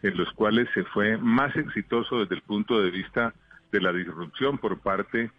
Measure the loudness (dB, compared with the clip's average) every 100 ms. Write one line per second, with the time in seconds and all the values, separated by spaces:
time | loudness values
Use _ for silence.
0 | -2 0 -4 0 2 4 2 0 -2 0
1 | 2 2 2 4 2 -2 -4 -6 -2 -2
2 | 0 -2 -2 -4 -4 -4 2 2 2 0
3 | -4 -2 -2 -4 _ -20 _ 0 2 0
4 | -4 -8 -10 -2 -2 0 -2 -2 -2 -2
5 | 0 -2 -4